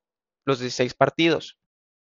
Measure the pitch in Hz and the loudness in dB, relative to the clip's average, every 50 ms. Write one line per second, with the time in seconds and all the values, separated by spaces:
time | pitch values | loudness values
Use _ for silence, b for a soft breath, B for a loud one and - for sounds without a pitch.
0 | _ _ _ _ _ _ _ _ _ 135 135 120 127 123 - - 127 123 - - | _ _ _ _ _ _ _ _ _ -4 -2 -2 -4 -4 -2 -2 -2 -2 0 0
1 | 139 135 - - 165 165 156 151 - - - _ _ _ _ _ _ _ _ _ | 0 0 2 2 2 2 2 0 -2 -8 -16 _ _ _ _ _ _ _ _ _
2 | _ | _